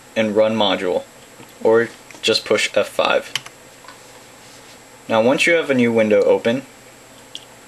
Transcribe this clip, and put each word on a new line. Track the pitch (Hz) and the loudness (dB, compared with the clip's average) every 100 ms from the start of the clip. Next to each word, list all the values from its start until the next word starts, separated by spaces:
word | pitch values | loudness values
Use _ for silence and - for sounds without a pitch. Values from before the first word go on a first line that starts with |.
| - | -10
and | - 110 104 | -4 -2 2
Run | 110 | 0
Module, | 113 104 92 92 80 - - - - - - | 2 0 -2 -2 -4 -6 -16 -20 -20 -20 -6
or | 117 113 117 - - - | 0 2 0 -8 -20 -8
just | - 107 | -4 -4
push | - 107 - - | 0 -2 0 -2
F | - | -4
five. | - 85 - - - - - - - - - - - - - - - - - - - - | -2 0 0 -4 -10 -14 -18 -20 -20 -20 -20 -20 -20 -20 -20 -20 -20 -20 -20 -20 -20 -2
Now | 113 | 0
once | 113 147 - | 2 2 2
you | |
have | 170 147 | 0 0
a | |
new | 127 120 | 0 2
window | 113 107 104 | 2 2 2
open, | 95 98 117 127 135 - - - - - - - - - | 2 2 0 -4 -6 -20 -20 -20 -20 -20 -20 -20 -20 -20